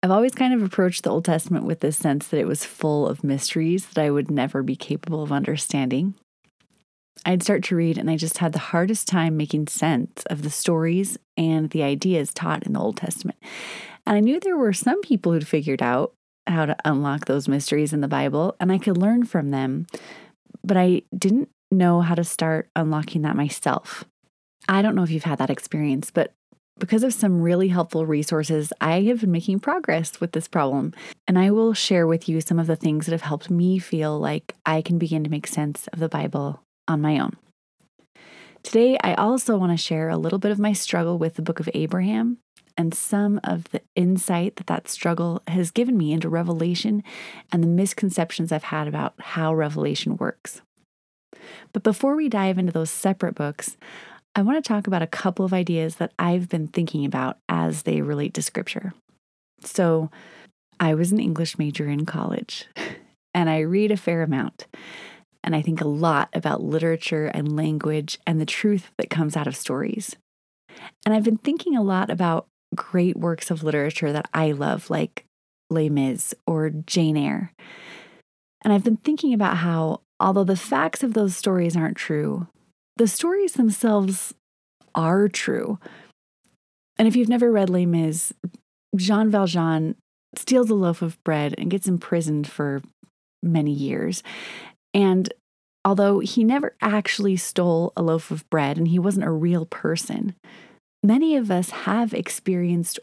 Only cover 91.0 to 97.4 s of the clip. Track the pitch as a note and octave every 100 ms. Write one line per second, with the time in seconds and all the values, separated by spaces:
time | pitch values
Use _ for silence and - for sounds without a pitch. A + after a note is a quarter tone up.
91 | E3+ - - D3+ D3 - F3 F#3+ F#3+ F3+
92 | - E3+ D#3 D3+ D3 - D3 C#3 - _
93 | _ _ _ _ E3+ E3 D3 C#3+ C#3 -
94 | - F3+ - - - - - _ _ G3+
95 | G3 F#3 - - _ _ _ _ G3 G3
96 | G3+ G3+ G3+ - A3 C#4 D4 - A3 G#3+
97 | - - G3+ F#3